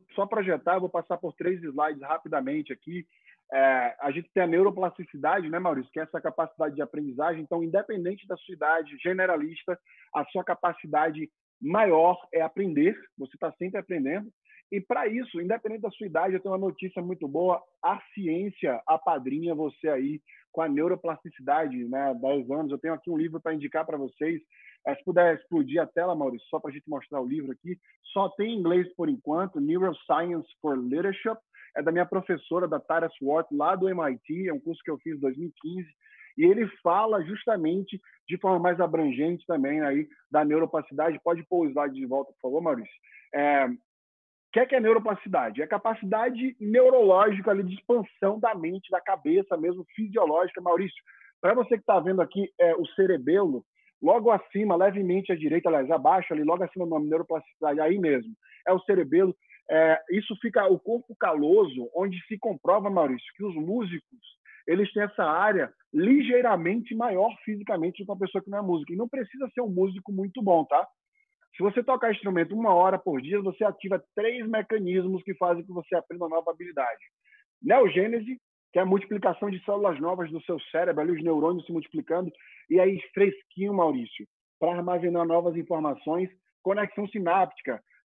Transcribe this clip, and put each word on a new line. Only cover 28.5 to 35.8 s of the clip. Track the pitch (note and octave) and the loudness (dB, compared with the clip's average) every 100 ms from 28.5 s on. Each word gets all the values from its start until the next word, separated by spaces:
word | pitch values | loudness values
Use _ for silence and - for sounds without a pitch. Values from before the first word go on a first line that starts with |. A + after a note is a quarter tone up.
em | A3+ | -2
inglês | E3+ F3+ F3+ | 2 2 2
por | - E3 | -2 -2
enquanto: | B2+ - D#3+ F#3+ D#3 | -2 -2 -2 -2 -2
Neuroscience | C#3+ F3 F#3 D#3 - D#3 F3 E3+ - _ | 0 0 0 -2 -2 0 0 -4 -8 _
for | D#3 C3+ | -4 -2
Leadership. | B2 C#3+ F#3+ F#3+ A3 A3 _ _ - - | -2 -2 -2 -2 -6 -6 _ _ -14 -6
É | |
da | D3+ | -2
minha | E3+ F3 | 0 0
professora, | F#3+ F#3 E3 - E3+ F3+ | -2 -2 -6 -2 -2 0
da | D3+ | -2
Tara | - E3 E3 | -2 -2 -2
Swart, | - C3+ D#3 D#3+ | -4 -2 0 0
lá | D3 D3+ F#3+ | -2 0 0
do | F#3+ | 0
M | F3+ | 0
I | D#3 B2 - | -2 -4 -8
T. | D#3+ F#3 | -6 -4
É | |
um | D3 | -6
curso | D#3+ D#3+ | -6 -10
que | - | -8
eu | D3+ | -8
fiz | E3 | -8
em | D3+ | -4
dois | C3+ C3 | -4 -4
mil | E3+ | -8
e | |
quinze. | - D#3 F#3 | -10 -10 -10